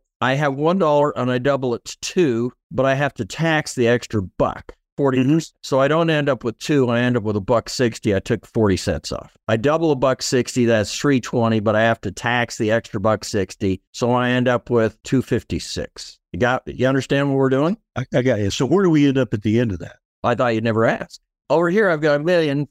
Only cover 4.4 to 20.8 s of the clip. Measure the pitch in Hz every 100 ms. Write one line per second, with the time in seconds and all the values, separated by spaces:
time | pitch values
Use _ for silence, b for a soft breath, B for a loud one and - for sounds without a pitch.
4.4 | 131 - - - _ - 139 131 131 160
5.4 | - _ - 135 139 156 165 156 143 127
6.4 | 123 - - 147 123 117 123 123 104 104
7.4 | 95 117 - - 123 117 113 95 - 113
8.4 | - 117 107 92 - 78 - - - _
9.4 | - 113 131 160 165 135 131 131 - 127
10.4 | 120 - 117 113 101 - 143 135 - 127
11.4 | 113 113 104 107 113 117 104 - 120 120
12.4 | 117 - 110 113 - 107 104 107 - 107
13.4 | 92 - 101 92 _ - 120 123 123 123
14.4 | 123 120 - 120 110 - - 131 - 113
15.4 | - 85 - - - - - - _ 87
16.4 | 120 127 - - 127 135 - 139 143 135
17.4 | 135 131 156 214 _ - 127 147 127 110
18.4 | 101 - 127 170 190 156 143 135 120 113
19.4 | 107 113 123 92 - - _ _ 110 120
20.4 | 123 113 113 110